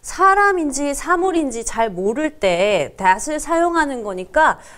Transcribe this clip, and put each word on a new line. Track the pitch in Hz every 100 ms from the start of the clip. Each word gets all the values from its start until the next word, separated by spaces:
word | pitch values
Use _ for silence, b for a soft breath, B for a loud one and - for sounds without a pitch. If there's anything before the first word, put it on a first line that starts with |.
사람인지 | - - 381 392 403 370 302 269 285
사물인지 | 277 302 349 370 349 285 233
잘 | 233 226 226
모를 | 175 196 233 311 302
때 | 190 175 208 190 131 -
that을 | 190 196 294 302
사용하는 | - 330 339 339 294 247
거니까 | 208 185 185 302 311 - B